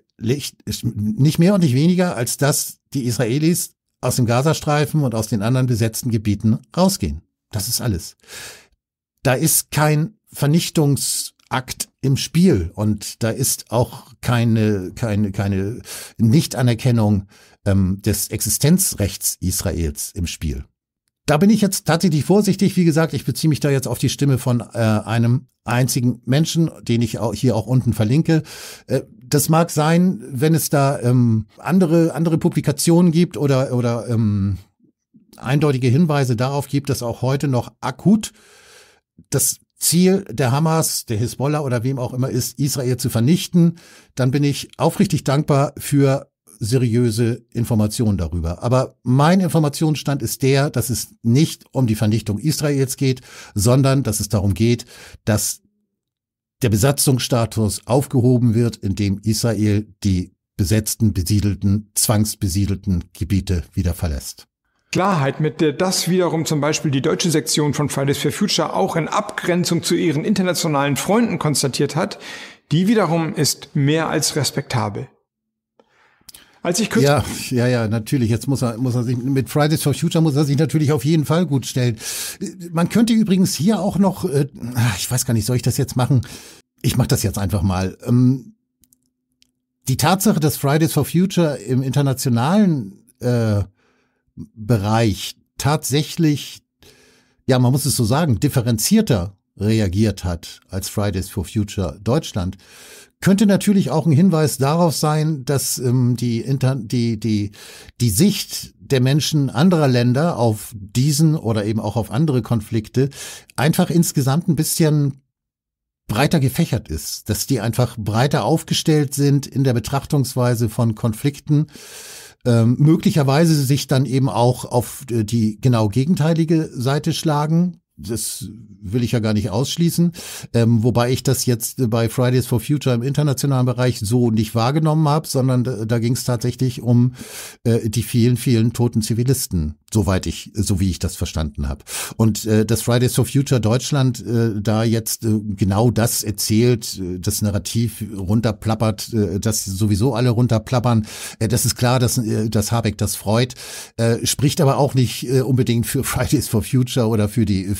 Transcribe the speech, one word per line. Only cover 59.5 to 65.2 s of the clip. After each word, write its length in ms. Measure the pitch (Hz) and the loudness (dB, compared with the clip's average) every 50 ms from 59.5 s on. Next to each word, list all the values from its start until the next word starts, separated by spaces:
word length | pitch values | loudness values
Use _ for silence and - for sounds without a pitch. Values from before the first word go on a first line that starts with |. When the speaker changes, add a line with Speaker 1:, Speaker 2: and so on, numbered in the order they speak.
| 107 101 107 107 101 104 107 - - _ | 0 0 2 2 2 0 -2 -6 -8 _
Speaker 1:
die 300 | - 101 92 90 87 - _ _ _ _ _ | 0 0 0 0 -2 -6 _ _ _ _ _
besetzten, 560 | - 101 - 113 110 107 - - - 113 104 | -4 0 2 2 0 0 -2 -2 0 0 0
besiedelten, 800 | - 95 82 - 104 98 101 101 92 - 101 98 98 107 - _ - | 0 -2 -2 0 0 0 0 0 -2 0 0 0 0 0 -2 _ -4
zwangsbesiedelten 1080 | - - - 107 104 107 107 - - 104 92 82 101 98 92 98 95 - 101 90 85 - - | -2 0 2 2 2 0 0 -2 -4 -4 -2 0 0 0 0 -2 -4 -2 -2 -2 -2 -4 -6
Gebiete 520 | - - - 87 98 92 92 - 92 82 - - | -10 -10 -4 -2 -2 -2 0 -2 -4 -4 -4 -4
wieder 200 | - 101 82 85 | -4 -2 -2 -2
verlässt. 540 | 82 - - 80 69 67 - - - - - _ _ _ _ _ _ _ _ _ | -2 -2 -4 -4 -4 -6 -8 -12 -14 -16 -20 _ _ _ _ _ _ _ _ _
Speaker 2:
Klarheit, 480 | - 156 185 202 190 147 | -2 -2 0 0 0 0